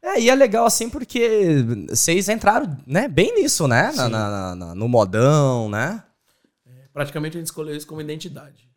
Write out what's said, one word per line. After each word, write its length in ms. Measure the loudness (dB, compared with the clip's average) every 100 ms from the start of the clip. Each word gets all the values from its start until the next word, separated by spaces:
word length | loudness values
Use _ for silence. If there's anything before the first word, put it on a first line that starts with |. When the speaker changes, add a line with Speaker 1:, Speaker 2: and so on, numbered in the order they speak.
Speaker 1:
É, 180 | -2 0
e 100 | 4
é 40 |
legal 300 | 6 4 4 2
assim 220 | 0 -4
porque 760 | -8 -6 -2 0 2 4 2 2 -4 -4
vocês 400 | -2 0 0 0
entraram, 480 | 0 2 2 -2 -8 -2
né, 220 | -2 0
bem 260 | 2 2
nisso, 320 | 2 0 0 2
né? 240 | 2 2 0
Na, 80 |
Speaker 2:
Sim. 60 | -2
Speaker 1:
na, 200 | -2 -4
na, 240 | -4 -6
na, 200 | -8 -10
no 120 | -6 2
modão, 800 | 2 2 2 4 4 2 0 -2
né? 340 | -4 -4 -6 -14 _ _ _ _ _ _
Speaker 3:
É, 40 | -20 _
praticamente 440 | -10 -8 -6 -8 -8
a 40 |
gente 60 | -12
escolheu 260 | -10 -10
isso 120 | -12 -12
como 140 | -14
identidade. 680 | -12 -12 -12 -16 -20 _ _